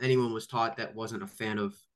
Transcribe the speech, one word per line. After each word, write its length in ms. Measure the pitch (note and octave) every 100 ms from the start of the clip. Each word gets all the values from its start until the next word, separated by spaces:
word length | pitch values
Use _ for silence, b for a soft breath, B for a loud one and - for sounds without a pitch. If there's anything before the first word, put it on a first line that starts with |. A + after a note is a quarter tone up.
anyone 320 | C3 C3 A#2+
was 140 | A2+ -
taught 300 | A#2+ A2+ A#2
that 180 | A2
wasn't 280 | A2 A2 A2
a 40 | G2
fan 320 | - A2 G#2
of 160 | G2+ - _